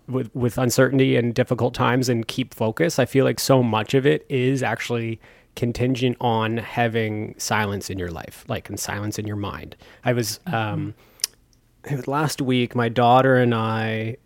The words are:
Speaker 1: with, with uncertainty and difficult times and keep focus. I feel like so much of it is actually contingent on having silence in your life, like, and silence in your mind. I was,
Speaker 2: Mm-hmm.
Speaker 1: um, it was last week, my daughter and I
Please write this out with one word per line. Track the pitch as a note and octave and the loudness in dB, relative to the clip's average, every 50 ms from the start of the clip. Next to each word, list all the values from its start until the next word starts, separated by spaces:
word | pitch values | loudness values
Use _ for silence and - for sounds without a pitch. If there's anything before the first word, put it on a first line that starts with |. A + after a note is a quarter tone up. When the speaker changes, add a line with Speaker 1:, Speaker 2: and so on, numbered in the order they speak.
| _ | _
Speaker 1:
with, | - B2 B2 - G#2+ - | -6 -4 -4 -4 -4 -4
with | C#3 A#2+ A#2+ - - | -2 -2 0 0 2
uncertainty | C3 B2 - - C3 B2+ C3+ C3+ C3+ C3 C3 | 0 2 4 4 4 4 4 4 4 4 4
and | B2+ A#2 A#2+ A2+ | 2 2 0 0
difficult | - B2+ - B2+ A2 A#2 B2 A#2 | 0 0 0 0 0 0 -2 0
times | - B2+ B2 A#2+ C3 B2+ A#2+ | 0 2 2 2 2 2 2
and | B2 A#2 A2+ - | 0 0 -2 -4
keep | - - B2+ - - | -6 -6 -6 -6 -6
focus. | - A#2 A2 A2 - D#3+ E3+ - - | -4 -4 -2 0 0 0 0 2 0
I | B2+ | 0
feel | - - C3+ C3 | 2 2 2 2
like | B2+ B2 - | 2 0 0
so | - - C3+ C3 B2 | 2 4 4 4 4
much | A#2 G#2+ A2 A2 - - | 4 2 0 0 0 0
of | C#3 B2+ | 2 4
it | C#3+ D#3 D3 - - | 4 2 2 -2 -4
is | D3 C3 B2 C3 C3+ C3 B2 | -2 0 0 0 0 0 0
actually | G#2+ A2 A2+ - - B2 A#2 A#2 A2+ A2+ - - - - - _ _ _ | -2 -4 -4 -4 -4 -4 -4 -4 -4 -6 -8 -12 -18 -20 -20 _ _ _
contingent | - - A#2+ A#2 - B2 B2+ C3 A#2+ B2+ B2+ A#2 - | -4 -4 -4 -2 0 0 0 0 0 0 0 0 0
on | - A#2+ A2+ A2+ A2 A2 A2+ A#2 | 0 0 2 2 0 0 -2 -4
having | A2 - - - A#2+ A#2 A2 A#2 A2 G#2+ G#2+ G#2+ G#2+ - - - | -6 -6 -2 -2 -2 0 0 -2 -2 -2 -4 -6 -8 -8 -10 -10
silence | - - A#2 G#2+ G#2+ G2+ G2+ G2+ - - | -6 -2 0 0 0 -2 -4 -6 -6 -8
in | G2 F#2+ | -8 -6
your | F2 F2 | -6 -8
life, | E2 - - - - - - - | -8 -10 -12 -14 -16 -18 -10 -8
like, | B2 F#2+ - - | -8 -8 -8 -8
and | G#2 G2 | -10 -8
silence | - - G2+ G2+ G#2 G#2 G#2 - | -8 -6 -6 -6 -6 -6 -6 -6
in | G#2 | -8
your | G#2+ G#2 | -6 -6
mind. | G2+ G2+ F#2+ F2+ - - - - - - - - - - | -6 -6 -8 -8 -10 -14 -16 -18 -20 -20 -20 -20 -6 -2
I | B2+ B2 | -2 0
was, | A#2+ A#2 G#2 G#2+ - - | 0 -2 -4 -6 -8 -8
Speaker 2:
Mm-hmm. | - C#3+ | -4 -4
Speaker 1:
um, | A2+ A2 G#2+ G#2 G2+ G2+ G2+ G#2+ - _ _ _ _ - - - _ _ _ _ _ _ _ _ _ - - | -2 -2 -2 -4 -4 -6 -8 -10 -14 _ _ _ _ -10 -10 -10 _ _ _ _ _ _ _ _ _ -10 -8
it | D3 | -6
was | C3+ B2 - | -6 -4 -4
last | C3+ D3 D#3 C#3+ - - | -2 -2 -2 -2 -4 -4
week, | C#3+ B2+ B2+ B2+ A#2+ A#2 - | -2 0 0 0 0 0 0
my | B2 A#2+ A#2 | 0 0 0
daughter | A2+ B2 A#2+ A#2+ B2 C3 C3 C3+ C3 | 2 4 6 6 8 8 6 6 6
and | B2+ B2+ A#2+ A#2 | 6 4 4 2
I | A2+ A2+ A2 A2 A2 A2 A2 A2 A2 A2 A2+ - - _ | 2 0 0 -2 -2 -2 -2 -4 -4 -4 -6 -8 -10 _